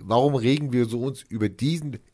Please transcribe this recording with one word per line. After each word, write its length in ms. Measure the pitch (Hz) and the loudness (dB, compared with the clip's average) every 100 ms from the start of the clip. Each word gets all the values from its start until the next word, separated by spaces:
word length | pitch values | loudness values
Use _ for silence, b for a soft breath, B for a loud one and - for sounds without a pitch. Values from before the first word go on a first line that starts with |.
warum 320 | 95 117 143 | 0 4 4
regen 380 | 135 117 147 143 | 2 2 2 2
wir 140 | 123 113 | 0 0
so 140 | 117 | -2
uns 200 | 131 135 - | -6 -8 -8
über 200 | 110 104 | -2 -2
diesen? 480 | - 139 165 151 - _ | 0 -2 -2 -6 -12 _